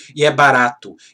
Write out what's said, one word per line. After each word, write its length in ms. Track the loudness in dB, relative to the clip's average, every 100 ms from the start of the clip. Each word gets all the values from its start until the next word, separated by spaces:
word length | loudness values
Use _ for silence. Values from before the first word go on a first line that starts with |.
| -14
e 120 | -2 -2
é 60 |
barato. 640 | 2 2 2 -2 -6 -20 -20 _